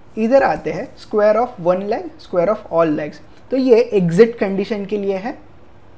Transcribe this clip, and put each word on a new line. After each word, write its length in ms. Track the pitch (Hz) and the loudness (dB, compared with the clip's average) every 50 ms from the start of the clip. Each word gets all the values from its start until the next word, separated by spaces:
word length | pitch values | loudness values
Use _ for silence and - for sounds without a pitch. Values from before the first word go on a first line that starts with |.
| - - - | -20 -14 -6
इधर 260 | 220 220 226 269 269 269 | -4 0 4 4 4 4
आते 280 | 196 156 - - 151 | 2 -2 -2 -6 -8
हैं 240 | 160 180 254 - - | -8 -8 -10 -12 -14
square 500 | - - - - 208 208 214 208 220 247 | -20 -14 -4 0 2 2 4 4 2 0
of 200 | 240 - - 160 | -2 -6 -4 -2
one 140 | 175 185 190 | 0 0 0
leg, 200 | 202 202 226 311 | -2 -4 -6 -6
square 480 | 359 311 - - - - - 175 170 196 | -6 -12 -16 -18 -16 -4 -2 0 0 0
of 240 | 220 214 - - 170 | 0 -2 -4 -4 0
all 220 | 165 170 160 147 | 0 2 2 0
legs। 200 | 156 151 147 - - - - - - - - | -4 -6 -10 -12 -16 -20 -20 -20 -20 -10 -4
तो 60 | 247 | -2
ये 240 | 269 254 262 226 226 | 0 4 4 4 4
एग्जिट 560 | 247 233 214 196 175 165 165 185 233 226 233 - | 4 2 0 0 0 2 6 4 4 4 4 -4
कंडीशन 460 | 220 190 196 196 202 - 226 202 196 | -4 -4 -2 -4 -4 -4 -6 -8 -6
के 120 | 190 214 | -6 -6
लिए 200 | 208 196 196 196 | -4 -4 -4 -4
है। 200 | 185 202 254 311 - - - - - - - - - - - - | -4 -6 -10 -12 -12 -18 -20 -20 -20 -20 -20 -20 -20 -20 -20 -20